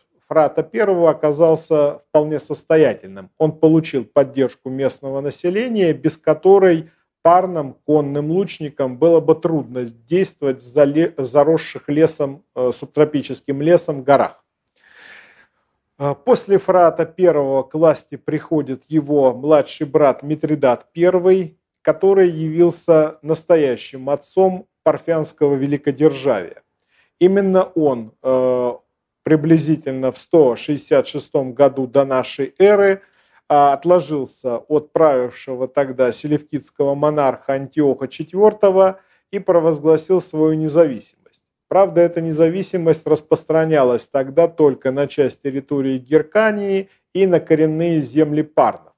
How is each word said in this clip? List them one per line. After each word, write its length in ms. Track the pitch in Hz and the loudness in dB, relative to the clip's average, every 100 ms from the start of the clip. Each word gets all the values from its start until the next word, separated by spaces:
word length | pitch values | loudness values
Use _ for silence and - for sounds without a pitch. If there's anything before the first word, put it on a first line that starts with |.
| _ _ - | _ _ -4
Фрата 360 | 151 143 - | 0 0 0
Первого 480 | - 220 202 180 165 | -6 -2 -2 2 2
оказался 880 | 147 151 147 165 156 - 156 147 156 _ | 2 -2 2 2 0 0 0 0 -4 _
вполне 300 | 151 151 151 | 0 0 -4
состоятельным. 880 | - 151 - 160 139 98 95 98 95 - | -8 -10 0 2 2 0 -10 -20 -16 -4
Он 140 | 156 | -4
получил 540 | 156 160 160 160 139 110 | 2 2 2 0 -6 -4
поддержку 640 | 147 131 127 127 - 131 | 0 0 0 -4 -4 -12
местного 520 | 131 135 - 135 139 | -6 -6 -6 -10 -10
населения, 720 | 143 - 175 196 247 220 175 | -8 -8 -6 -4 -4 -2 0
без 240 | 135 156 - | 0 -4 -4
которой 720 | - 151 190 196 185 165 160 _ _ _ | -2 0 4 6 4 2 -2 _ _ _
парным 540 | 170 180 185 170 139 - - | 2 2 2 -6 -8 -10 -2
конным 460 | 151 143 143 151 | 0 0 -4 -4
лучникам 680 | 175 202 - 147 - 131 123 | -4 -4 -8 -10 -6 -6 0
было 220 | 165 165 | 2 4
бы 160 | 151 160 | 2 0
трудно 500 | 170 160 117 127 120 | -2 -4 -6 -10 -12
действовать 760 | 117 - 175 185 - 143 127 | -14 -4 -2 -2 -4 -6 -6
в 40 | 120 | -4
зале-, 480 | 151 143 151 170 - | 0 2 2 -2 -4
в 100 | 127 | -2
заросших 640 | 143 143 160 - 135 - | 2 2 2 -2 -14 -6
лесом, 540 | 147 160 - 139 139 _ 127 | 0 0 0 -8 -8 _ -4
э, 160 | 127 - | -4 -4
субтропическим 840 | 139 - 151 143 127 127 - 139 | -6 -2 0 -2 -8 -10 -8 -4
лесом 420 | 151 175 - 143 | 2 2 0 -6
горах. 400 | 131 135 104 - _ _ _ _ _ _ - - _ _ _ _ _ _ _ - | 2 2 2 -6 _ _ _ _ _ _ -20 -20 _ _ _ _ _ _ _ -8
Э, 160 | 143 139 - | -6 -4 0
после 320 | 240 - 196 | 0 2 -2
Фрата 480 | - 185 170 170 160 | 2 2 2 2 -4
Первого 560 | - 180 147 135 135 | 0 0 2 0 -2
к 120 | 131 156 | -4 0
власти 400 | 160 143 - 143 | 0 0 -6 -16
приходит 680 | - 151 - 156 127 131 - | -8 -8 -4 -4 -4 -8 -6
его 460 | 156 143 147 131 | -4 0 2 2
младший 520 | 120 143 151 - - 147 | 2 2 2 0 -6 -2
брат 380 | 147 143 123 | 2 2 0
Митридат 640 | 143 151 151 151 135 120 _ | -4 -6 -4 0 0 -2 _
Первый, 680 | 165 180 180 180 190 165 _ _ _ | -2 0 2 2 2 0 _ _ _
который 460 | - 151 190 196 180 | -4 0 2 2 2
явился 880 | 156 160 160 175 165 - 156 156 - | 0 -4 0 0 0 2 2 2 -4
настоящим 880 | 147 160 - 170 139 117 - 135 131 | -6 -4 0 2 2 -2 -10 -14 -8
отцом 560 | 143 - 190 190 185 - _ | -8 -6 -2 -2 -2 -12 _
парфянского 720 | 160 143 - 160 151 - 143 | -2 -2 -2 -4 -6 -2 -2
великодержавия. 1120 | 139 139 143 147 131 156 135 135 104 85 - _ _ _ _ _ - | 0 -2 -4 -4 0 0 0 -2 -4 -6 -14 _ _ _ _ _ 0
Именно 440 | 180 196 196 185 | 2 2 0 0
он, 480 | 185 165 151 120 110 _ | 0 -2 -2 -2 -8 _
э, 500 | 131 127 127 123 123 120 _ _ _ _ | -2 0 0 -2 -4 -6 _ _ _ _
приблизительно 880 | - 151 156 160 143 156 139 131 131 | -2 0 2 2 2 -4 -4 -6 -6
в 80 | - | -6
сто 360 | - 170 135 113 | 0 2 4 0
шестьдесят 520 | - 143 - 139 127 | -4 -8 0 0 0
шестом 460 | 147 - 143 131 | -6 -6 -6 -4
году 340 | 120 139 131 127 | 0 0 0 -4
до 180 | 139 135 | -2 0
нашей 480 | 131 123 - 135 - | -2 -4 -6 -8 2
эры, 420 | 196 202 202 196 _ _ _ _ - | 4 4 2 0 _ _ _ _ 0
а, 240 | 147 143 | 2 4
отложился 840 | 135 170 180 147 147 127 - 131 117 | 2 2 2 0 -6 -8 -10 -8 -8
от 340 | - 151 151 | -2 -4 -2
правившего 760 | 156 156 127 123 - - 127 131 | 2 2 2 -2 -8 -14 -10 -6
тогда 440 | - 135 127 127 | -2 -2 0 -2
селевкидского 840 | 113 147 147 - 143 - - 139 | -2 -4 -6 -4 -12 -10 -4 -4
монарха 600 | 139 151 151 135 120 - | -2 -2 0 -2 -2 -4
Антиоха 540 | 139 135 156 143 131 131 | -6 -6 -2 0 -2 -6
Четвёртого 920 | - 156 185 214 214 196 190 190 190 _ _ _ | -12 -10 0 0 2 2 4 2 0 _ _ _
и 80 | 196 | -6
провозгласил 840 | 190 175 160 147 151 156 160 185 | 0 2 2 0 0 0 0 -2
свою 320 | - 156 156 | -2 -2 0
независимость. 880 | 156 156 151 156 110 - _ _ _ _ _ - | 0 0 2 2 0 -14 _ _ _ _ _ -4
Правда, 340 | 180 196 165 | 0 2 2
эта 200 | 170 170 | 0 0
независимость 840 | 165 156 165 185 190 185 165 160 151 | -4 0 0 0 -6 -4 -2 -2 -2
распространялась 1000 | 151 - 156 - 160 160 151 127 120 - | -4 -2 -4 0 -2 0 2 2 0 -4
тогда 400 | 139 135 139 170 | -6 -4 0 0
только 440 | 165 147 131 131 | 2 0 0 -4
на 160 | 135 139 | -4 -4
часть 340 | - 131 - | -2 -4 -4
территории 560 | 139 135 135 143 135 131 | -10 -8 -6 -4 -4 -6
Геркании 920 | 123 151 151 208 220 208 202 196 190 _ _ | 0 0 0 0 0 -2 -4 -4 -6 _ _
и 120 | 185 190 | -2 0
на 140 | 165 | 0
коренные 600 | 160 156 156 156 170 160 | 0 0 0 -2 -2 -2
земли 420 | 123 139 156 151 | -2 -2 0 -2
парнов. 500 | 151 - 117 - _ | -4 0 -2 -2 _